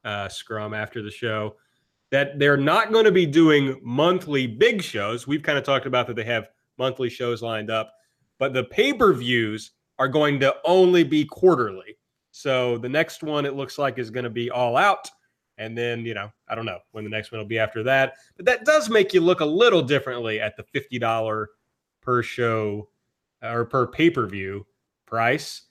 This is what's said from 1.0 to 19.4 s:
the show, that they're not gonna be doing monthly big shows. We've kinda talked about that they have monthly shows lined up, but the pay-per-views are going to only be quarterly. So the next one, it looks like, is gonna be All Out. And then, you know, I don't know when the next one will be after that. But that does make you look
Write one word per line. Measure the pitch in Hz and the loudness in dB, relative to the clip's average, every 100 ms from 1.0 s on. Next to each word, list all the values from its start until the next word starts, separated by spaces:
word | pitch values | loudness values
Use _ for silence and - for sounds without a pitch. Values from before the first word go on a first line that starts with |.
the | 104 | -12
show, | - 117 110 107 - _ _ _ _ _ | -8 -6 -4 -6 -10 _ _ _ _ _
that | 135 139 143 | -2 -2 2
they're | 143 143 | 2 4
not | 143 190 220 | 4 2 2
gonna | 220 220 | 4 6
be | 185 | 4
doing | 165 151 160 147 135 131 | 4 6 6 6 2 -4
monthly | 120 127 165 185 180 143 123 | -6 0 2 2 -2 -4 -4
big | 110 220 214 | 2 2 2
shows. | - 110 101 120 131 | -6 -4 -4 -6 -4
We've | 147 | -4
kinda | 147 143 | 0 -2
talked | 135 135 139 | 0 -2 0
about | 123 120 | -2 -2
that | 117 | -6
they | |
have | 113 113 107 _ _ - | -4 -4 -4 _ _ -4
monthly | 131 131 123 | -4 -2 -6
shows | - 120 113 | -4 -6 -4
lined | 117 110 107 | -6 -6 -4
up, | 110 110 _ _ _ _ _ | -4 -4 _ _ _ _ _
but | 135 | -2
the | 127 | -2
pay-per-views | 127 - 262 254 214 135 120 120 110 107 - _ _ - | -2 0 0 4 4 4 0 0 0 -6 -12 _ _ -4
are | 135 | 0
going | 151 147 143 | 2 2 2
to | 135 - 160 | 0 0 2
only | 185 180 180 | 6 6 6
be | 151 151 | 4 0
quarterly. | 147 - 185 147 110 95 110 - _ _ _ | -2 4 4 4 -2 -6 -18 -20 _ _ _
So | - 143 131 123 117 | -8 -2 0 0 -2
the | 123 | -2
next | 147 165 - | -2 -2 -6
one, | 156 147 143 | -4 -2 -2
it | |
looks | 139 135 - | -6 -10 -4
like, | 139 127 | -4 -4
is | 113 | -8
gonna | 123 120 | -6 -6
be | 113 120 | -6 -6
All | 113 123 127 | -2 0 4
Out. | 202 190 - _ _ _ _ - | 2 2 -6 _ _ _ _ -14
And | 110 117 | -10 -6
then, | 120 117 | -4 -4
you | 117 | -8
know, | 104 104 _ _ | -8 -12 _ _
I | |
don't | 113 113 | -8 -8
know | 87 _ | -10 _
when | 110 | -14
the | 107 | -8
next | 107 104 | -8 -8
one | 113 | -12
will | 104 | -6
be | 113 | -2
after | 107 110 | -2 -2
that. | 120 135 135 - _ - | 0 2 0 -4 _ -2
But | |
that | 190 247 | 0 2
does | 240 302 226 | 4 4 4
make | 220 190 | 2 4
you | 185 | 4
look | 170 175 | 4 2